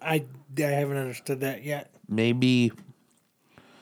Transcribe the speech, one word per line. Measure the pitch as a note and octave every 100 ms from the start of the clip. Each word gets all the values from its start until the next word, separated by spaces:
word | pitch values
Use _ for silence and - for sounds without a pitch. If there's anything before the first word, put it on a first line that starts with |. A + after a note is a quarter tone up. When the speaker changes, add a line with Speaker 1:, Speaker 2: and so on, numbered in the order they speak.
Speaker 1:
I, | D#3+ D#3+ B2+ - - C3+
I |
haven't | D3 C#3+ C#3+ C#3
understood | C3 B2 - C3+
that | C3+ C3
yet. | C#3+ C#3+ - _ -
Speaker 2:
maybe, | G#2+ A#2 B2 B2+ B2 A#2 - - - _ _ _ _ _ - - -